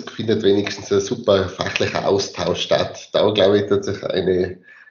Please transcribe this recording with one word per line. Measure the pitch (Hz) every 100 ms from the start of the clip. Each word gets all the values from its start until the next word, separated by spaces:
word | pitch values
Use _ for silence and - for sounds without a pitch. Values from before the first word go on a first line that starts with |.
| -
findet | - 110 107
wenigstens | 98 101 101 - -
ein | 101
super | 98 113 - 98 92
fachlicher | - 90 - 101 82 -
Austausch | 98 - - 87 87
statt. | - 80 90 - -
Da, | 78 98
glaube | 107 95 104
ich, | -
tut | 101
sich | - 98
eine | - 92 90 92 92 - - - -